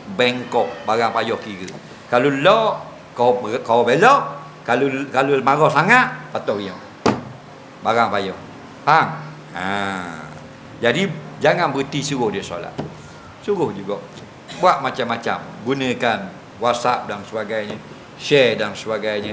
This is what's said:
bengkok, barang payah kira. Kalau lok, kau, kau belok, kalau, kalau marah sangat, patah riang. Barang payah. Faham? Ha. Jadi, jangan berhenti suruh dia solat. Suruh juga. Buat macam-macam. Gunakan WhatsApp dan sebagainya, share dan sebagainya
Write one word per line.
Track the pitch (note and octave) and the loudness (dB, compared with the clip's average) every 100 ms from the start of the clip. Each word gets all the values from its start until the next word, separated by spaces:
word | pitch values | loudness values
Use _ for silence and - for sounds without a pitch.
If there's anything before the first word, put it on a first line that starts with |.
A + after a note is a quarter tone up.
bengkok, | G#2 F#2+ B2 B2 A#2+ B2 G2+ - | -10 0 2 0 -2 -2 -2 -4
barang | - A2 A2+ A2+ | -2 0 2 0
payah | A2+ G#2+ | -2 -4
kira. | A2 F#2+ F#2 - - - - | -6 -12 -12 -14 -16 -20 0
Kalau | B2 C#3 | 2 2
lok, | C#3 D#3+ A3 A3 F3+ - - - - | 4 4 4 2 -2 -8 -16 -16 2
kau, | B2 A#2+ G#2 A#2 | 2 2 0 -6
kau | - A#2 A#2+ | 2 4 4
belok, | C#3 A3+ C#4 - - - - - | 6 6 6 2 -10 -16 -14 0
kalau, | B2 C#3 C3+ C#3 | 2 2 0 -2
kalau | B2+ C#3+ C#3 | 0 4 4
marah | C3 D3 D3+ | 4 4 4
sangat, | C#3+ F3 B3 B3 - - A2 | 4 6 4 4 -2 -8 -6
patah | - | -4
riang. | G#2 G2 F2+ - - - A#2+ - - - - - - | -4 -4 -10 -16 -2 -2 -2 -6 -16 -18 -20 -20 -4
Barang | G2 A2+ A2+ | 2 4 4
payah. | G2+ G2 F2+ - - - - | 2 -2 -8 -14 -18 -18 -4
Faham? | - D#3+ A2 - - - - F2+ | 4 4 4 -4 -12 -16 -14 -6
Ha. | F#2 G2+ G2 F#2+ F2 D#2+ D2+ D2+ - - - - | -2 -2 -2 -4 -8 -10 -12 -14 -16 -18 -18 0
Jadi, | A#2 C3 G3 - - - | 0 2 0 -4 -12 0
jangan | C#3 F3+ E3 | 2 4 2
berhenti | C3+ C#3 D3 | 0 -2 -4
suruh | B2 C#3 A2+ | -4 0 0
dia | G2 | -2
solat. | F2+ F2 E2+ - - - - - - - | -6 -8 -8 -10 -10 -12 -18 -18 -20 -12
Suruh | - G3+ C3+ | -2 0 0
juga. | G2 G2 G2 - - - - - - | -2 -6 -8 -8 -16 -18 -20 -16 2
Buat | F3+ E3 | 4 4
macam-macam. | C3+ B2+ A#2 A#2 A#2 F#2 - - | 0 -2 -2 -2 -2 -4 -6 -10
Gunakan | A2 C#3 C3 A#2+ B2 G#2 F#2+ - - - | -4 -2 0 0 2 0 -4 -12 -18 -2
WhatsApp | A2+ A#2+ - B2 - | 0 2 2 0 -2
dan | G#2 | -8
sebagainya, | G2 A2 G#2 A2 G#2 G#2+ - - - - | -6 -8 -4 -4 -4 -8 -12 -18 -18 -12
share | - D3 B2 G#2+ | 2 6 6 4
dan | G#2 G2 | -2 -4
sebagainya | A2 A2 G#2+ G#2 G#2+ | -4 -4 -2 -4 -4